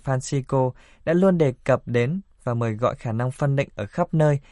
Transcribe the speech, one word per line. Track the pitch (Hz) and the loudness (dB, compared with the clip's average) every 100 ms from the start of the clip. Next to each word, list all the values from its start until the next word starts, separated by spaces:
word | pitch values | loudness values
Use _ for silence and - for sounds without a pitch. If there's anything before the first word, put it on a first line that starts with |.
| - | -2
Francisco | 131 - 143 127 135 127 - - _ - | -4 -2 -6 -2 0 0 -4 -20 _ 0
đã | |
luôn | 170 190 175 | 4 4 4
đề | 143 120 | 2 0
cập | - 123 - | 0 0 0
đến | 120 120 185 - _ | 0 0 -4 -8 _
và | - | -6
mời | 117 117 | -2 -2
gọi | 107 120 - | 0 -2 -2
khả | 120 | -6
năng | 110 127 | -4 -4
phân | - 143 139 | -2 -2 0
định | - - | -2 -6
ở | 101 | -8
khắp | - 170 | -4 -2
nơi, | 160 151 143 - | 2 2 2 -4